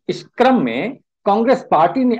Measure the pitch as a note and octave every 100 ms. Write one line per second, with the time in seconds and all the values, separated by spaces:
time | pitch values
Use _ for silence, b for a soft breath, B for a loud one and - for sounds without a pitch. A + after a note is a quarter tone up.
0 | - - - - B3 B3+ C3 A#2 G3 -
1 | _ _ - G#3 A#3 B3 - D#3+ E3+ B3+
2 | B3+ A3+